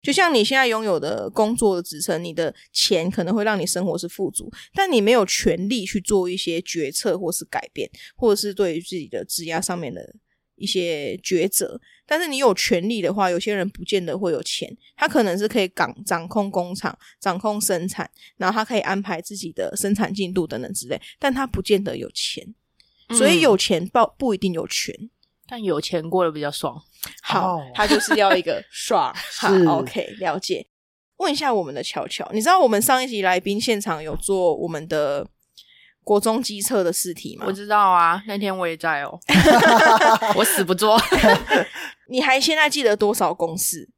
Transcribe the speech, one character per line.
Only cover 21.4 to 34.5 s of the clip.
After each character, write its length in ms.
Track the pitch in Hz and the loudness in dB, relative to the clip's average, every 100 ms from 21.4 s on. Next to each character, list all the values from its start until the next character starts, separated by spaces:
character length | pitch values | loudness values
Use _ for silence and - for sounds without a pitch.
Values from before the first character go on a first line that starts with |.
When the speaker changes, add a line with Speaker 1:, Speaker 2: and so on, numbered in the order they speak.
| 269 | -4
Speaker 1:
不 140 | - | -6
见 200 | 185 202 | 0 0
得 140 | 202 - | 0 -8
有 160 | - | -10
钱。 420 | - - - - - _ _ _ _ _ | -8 -8 -8 -14 -20 _ _ _ _ _
Speaker 2:
嗯。 100 | 233 | 4
Speaker 1:
所 80 | 277 | 4
以 140 | 339 | 6
有 160 | 311 190 | 6 4
钱 320 | - 240 185 | 2 0 2
不， 120 | 247 226 _ | 2 2 _
不 160 | 262 | -2
一 40 | 190 | 0
定 140 | 196 | -2
有 160 | 165 - | -4 -6
权。 260 | - - - 220 _ _ _ - | -6 -6 -12 -20 _ _ _ -16
Speaker 2:
但 160 | 240 | -6
有 180 | 208 151 | -2 -2
钱 300 | - 175 160 | -2 -4 0
过 140 | 185 | 0
得 80 | 170 | 0
比 80 | 151 | -2
较 100 | 147 | -6
爽。 320 | 143 147 147 _ _ - - | -4 -8 -8 _ _ -12 -12
Speaker 1:
好， 360 | - 220 185 175 | -2 0 0 -2
Speaker 3:
哦。 140 | 131 - | -6 -2
Speaker 1:
他 100 | 208 | 2
就 140 | 254 | 2
是 160 | 233 220 | 4 2
要 180 | 196 | 4
一 80 | 185 | 4
个 220 | 160 135 - | 0 -4 -6
爽。 420 | - - 208 131 - | -12 0 0 0 -6
Speaker 3:
<laughs> 120 | - - | -12 -4
Speaker 1:
好， 160 | 202 | 2
Speaker 3:
是。 120 | 190 165 | 4 6
Speaker 1:
OK， 500 | 165 131 208 - 214 | 4 -2 -6 -8 -6
了 220 | 185 156 | -4 -4
解。 260 | - 175 - _ _ _ _ _ | -4 -8 -8 _ _ _ _ _
问 140 | 370 | -2
一 40 | 285 | 0
下 180 | 285 | 0
我 80 | 220 | 0
们 140 | 156 143 | -2 -8
的 80 | |
乔 240 | - 147 - | -8 -8 -8
乔， 200 | - - | -8 -6
你 80 | 214 | -2
知 40 | 220 | 4
道 100 | 370 | 6
我 60 | 269 | 6
们 140 | 208 | 4
上 220 | 226 254 | 4 2
一 20 | 254 | 0
集 160 | 220 | 0
来 160 | 190 180 | 2 2
宾 220 | 196 202 | 0 -2
现 200 | 240 214 | 0 -2
场 220 | 202 160 | -2 -6
有 140 | 156 156 | -6 -6
做 400 | - 190 180 | -2 2 2